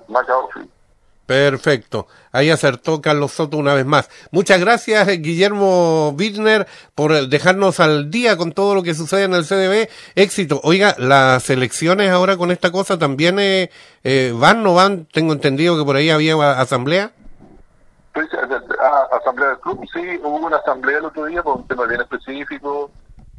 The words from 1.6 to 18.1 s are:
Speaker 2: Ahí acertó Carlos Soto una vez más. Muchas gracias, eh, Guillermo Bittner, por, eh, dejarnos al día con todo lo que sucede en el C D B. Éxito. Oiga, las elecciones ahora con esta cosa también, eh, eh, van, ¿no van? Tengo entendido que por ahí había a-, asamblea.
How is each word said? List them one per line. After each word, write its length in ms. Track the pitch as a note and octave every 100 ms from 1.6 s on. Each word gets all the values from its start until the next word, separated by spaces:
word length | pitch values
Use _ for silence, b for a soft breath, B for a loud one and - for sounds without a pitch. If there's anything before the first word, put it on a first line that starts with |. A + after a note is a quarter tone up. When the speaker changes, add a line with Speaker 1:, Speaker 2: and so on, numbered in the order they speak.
| - C3 - G#2+ - b b
Speaker 2:
Ahí 180 | C3 D3+
acertó 520 | D#3+ D3 B2 - D#3
Carlos 300 | D#3 D3 C#3
Soto 260 | - D#3 D3+
una 180 | C#3+ C#3
vez 100 | C3
más. 240 | D3 - B B
Muchas 280 | E3 G3+ F#3+
gracias, 480 | F#3 A#3 - G#3+ G3
eh, 100 | F3+
Guillermo 960 | D3+ E3+ G3+ G3+ G3 F3+ E3+ D#3+ D3+ C#3+
Bittner, 520 | G#3+ G#3 G#3+ G#3+ - B B -
por, 160 | D3+
eh, 160 | D#3 C3
dejarnos 520 | C#3+ D#3+ F#3+ F#3+ F3
al 300 | D#3 D3+ C#3+
día 260 | A3+ A#3+ F3+
con 160 | E3
todo 220 | G3 G3+
lo 80 | G3
que 140 | F3 D#3+
sucede 300 | D#3+ F#3+ G3
en 80 |
el 120 | F3+ D3+
C 100 | G3
D 120 | F#3+
B. 220 | G#3 A3 B B F3+
Éxito. 440 | G3 - D#3 C#3
Oiga, 320 | D3 F#3+ G#3 -
las 520 | B2+ C#3 C3 B2+ -
elecciones 600 | C3 B2+ - D#3+ G3 G3
ahora 240 | F3+ F#3 F#3
con 160 | F3
esta 200 | F3+ F3+
cosa 260 | F3+ F#3+ F3+
también, 400 | D3 C3+ E3 G3
eh, 300 | G3 F#3+ F3 B B B
eh, 300 | B2+ C3+ B2+ A#2
van, 280 | D3+ A3+
¿no 100 | G#3
van? 320 | F3 G3 F#3+ D#3
Tengo 280 | D#3 D#3+
entendido 440 | D3 D3 C3+ E3+ D#3+
que 80 | C#3
por 100 | C#3
ahí 140 | D#3+
había 240 | D#3 D#3
a-, 260 | D#3 D3 C3
asamblea. 520 | B2+ C3 C3 F3+ G#3+ - - - - - - _ _ _ _